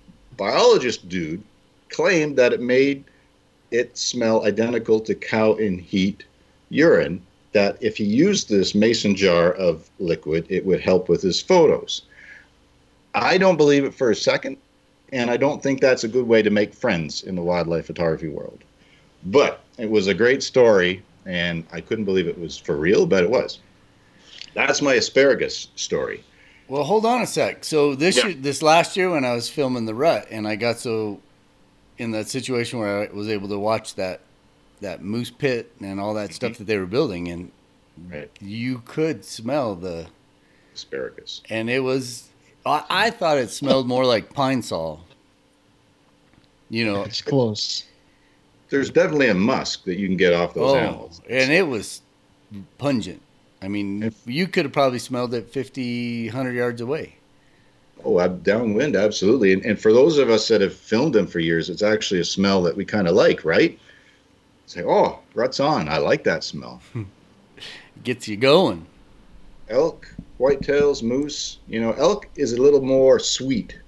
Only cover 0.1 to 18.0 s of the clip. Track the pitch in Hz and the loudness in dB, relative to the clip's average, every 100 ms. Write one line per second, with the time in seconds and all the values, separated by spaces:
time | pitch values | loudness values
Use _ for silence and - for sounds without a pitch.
0.1 | - _ - 98 151 240 196 127 - 90 | -20 _ -6 -2 4 6 6 2 -4 -6
1.1 | 90 78 87 - _ _ _ - - 175 | -6 -6 -8 -12 _ _ _ -10 -2 2
2.1 | 170 151 131 123 117 123 127 139 139 - | 2 2 2 2 2 2 2 2 0 -10
3.1 | _ _ _ _ _ _ 117 120 - - | _ _ _ _ _ _ -2 -2 -6 -6
4.1 | 123 113 113 110 101 117 120 113 110 110 | -2 2 2 2 0 0 0 2 0 0
5.1 | 98 - 113 110 107 107 90 - 101 98 | -6 -2 2 2 2 0 -4 -4 0 0
6.1 | - - _ _ _ - 120 165 98 73 | -2 -14 _ _ _ -4 2 4 4 2
7.1 | 92 - _ _ 107 98 - 110 - 101 | -6 -12 _ _ 0 2 0 -4 -2 0
8.1 | 120 196 196 - 101 90 104 113 117 104 | 2 2 2 0 0 2 2 2 2 0
9.1 | 95 95 85 87 95 90 80 - - 87 | 2 4 4 2 2 0 -2 -8 -6 -4
10.1 | 80 76 82 82 92 95 85 92 92 - | -4 -2 -4 -2 -2 0 0 2 2 2
11.1 | 87 92 - - 185 147 71 - - - | 0 0 -2 2 4 6 2 -4 -12 -12
12.1 | - - - _ _ _ _ _ _ _ | -20 -20 -20 _ _ _ _ _ _ _
13.1 | - 143 185 190 160 147 143 135 - 123 | -2 0 2 4 4 4 4 2 0 0
14.1 | 98 131 135 - 135 _ _ _ _ _ | 2 2 0 -2 -12 _ _ _ _ _
15.1 | 131 120 120 139 131 139 131 135 123 117 | -4 -2 2 0 0 -2 2 2 2 0
16.1 | 127 117 113 104 104 104 - 123 87 76 | 0 4 4 4 2 0 -2 -2 -2 -4
17.1 | - 95 90 85 87 82 82 - 82 | -10 -8 -4 -2 -2 -2 -4 -4 -4